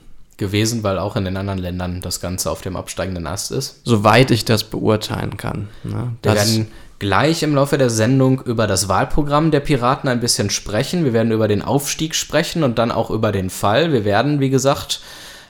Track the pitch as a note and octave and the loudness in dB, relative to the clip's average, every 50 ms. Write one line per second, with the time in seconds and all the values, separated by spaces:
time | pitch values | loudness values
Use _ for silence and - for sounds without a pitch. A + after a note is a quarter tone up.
0 | - - - - - _ - - G#2+ F#2+ G2+ G#2 A2 A2 A#2+ A#2 G#2+ G2+ F#2+ F2+ | -18 -18 -18 -18 -18 _ -10 -8 -6 -2 0 0 0 0 -2 -2 -2 -2 -2 -2
1 | F2+ G#2 - A2 G2 F#2 F#2+ F#2+ G2 G2+ G2 F#2 F2+ F2 F2 F2+ F2+ F2+ F2+ F#2 | -4 -4 -4 -4 -4 -4 -4 -4 -4 -4 -4 -4 -6 -6 -6 -6 -4 -4 -6 -6
2 | F#2 F2+ - - - F2 F#2 F2+ - - D#2 - - F#2+ F2+ F2 E2+ - - - | -6 -8 -8 -8 -6 -8 -6 -4 -4 -6 -6 -6 -8 -8 -8 -8 -8 -10 -8 -6
3 | F2 F#2+ F#2 F2 E2 D2+ F2+ F#2+ - - - C3+ C3+ - - - - - A#2 G#2 | -6 -6 -6 -6 -6 -8 -8 -8 -8 -6 -6 -6 -6 -6 -10 -8 -2 0 2 4
4 | G2+ G#2+ A2 A#2 C3+ C3+ C3 A2 - - A2+ G#2 - - - - - G#2 G#2+ G#2 | 4 6 6 6 6 4 2 0 2 0 0 0 0 -4 -6 -2 0 0 0 0
5 | - - A2 G2+ - - - - - - - - G#2 G#2 - - - - G#2 G#2+ | 0 -4 -6 -6 -6 -6 -8 -6 -8 -6 -6 -6 -8 -10 -12 -12 -10 -8 -6 -6
6 | A#2 B2 A#2 - - G#2+ G#2+ G#2 G#2 A2 A2+ A2 A2 G#2+ - - - - - - | -6 -6 -8 -4 0 2 4 4 4 2 2 0 -2 -4 -8 -20 -20 -20 -12 -6
7 | G#2 G2+ F#2+ G2 B2+ D3+ E3 E3 D3+ D#3 D3 C#3 C#3 C#3 D#3 D3 C3+ B2 A2+ A2 | -2 0 2 4 4 4 2 2 0 2 4 2 2 2 4 2 2 2 4 2
8 | G#2+ A#2 C3+ C3+ C3 C3 C3 B2+ - B2 A#2 A2 A2 G#2 - - G#2 F#2+ F#2 G2 | 2 4 4 4 6 4 4 2 0 -2 0 0 2 2 2 0 0 2 2 0
9 | B2+ C3 - - D3 D3 C#3+ D3 D#3+ E3 D3 C#3+ C#3 - D3+ B2 A#2+ B2 C#3+ C#3+ | 2 2 2 2 2 4 2 2 2 4 2 2 2 2 0 2 2 2 0 0
10 | - C#3 B2 A#2+ B2 A#2+ - - G#2+ G2 - - - - G2+ G#2+ C3+ - - F3+ | 0 -2 0 0 0 0 0 0 0 -2 -2 -4 -6 -4 -2 -2 -2 0 0 0
11 | E3 C3+ A2+ A2+ A2+ A2+ A2 A2 A2 G#2+ G#2 G2+ - - A#2 C#3+ C#3 - - - | 0 2 2 2 2 2 2 2 2 2 2 0 0 0 0 0 0 -2 -6 -4
12 | D#3+ D#3+ - - - - - D3+ E3 - - E3+ D#3 B2 A2+ A#2+ A#2 A#2 - G#2+ | -4 -4 -4 -4 -4 0 0 0 0 0 -2 0 0 0 2 0 0 0 0 -2
13 | A2+ - F2+ A2+ A2 G#2+ G#2 G2 F#2 F#2 - - - G2+ G#2+ C3 E3 E3+ C#3+ A#2+ | -2 -2 -2 -2 0 0 0 0 -2 -4 -4 -2 0 2 2 2 2 2 2 2
14 | G2 G#2 G2 G#2+ B2 D3 D3+ C#3+ C3+ C3+ C3+ C3 A#2+ C#3 D3 - - - - - | 2 2 2 2 2 2 2 2 2 2 2 2 2 2 0 0 -2 -8 -8 -8
15 | - - - - - - - - - - | -10 -16 -20 -20 -20 -20 -20 -20 -20 -20